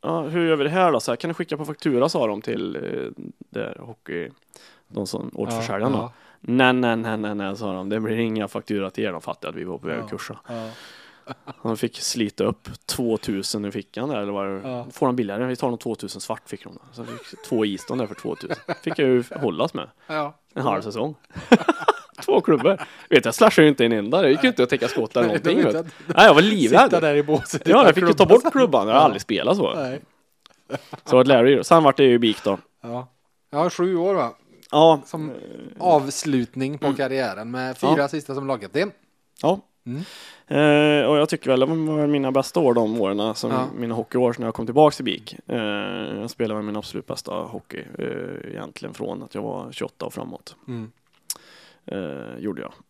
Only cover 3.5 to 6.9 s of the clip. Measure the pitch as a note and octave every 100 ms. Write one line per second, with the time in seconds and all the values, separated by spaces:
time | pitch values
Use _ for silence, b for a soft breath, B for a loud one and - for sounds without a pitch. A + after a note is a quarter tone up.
3.5 | - - - - A2+ - E2+ E2+ - _
4.5 | b b b _ - G2 - - - G#2
5.5 | A2+ A2+ G2+ A#2 C3+ B2 b b b -
6.5 | B2 C3 B2+ B2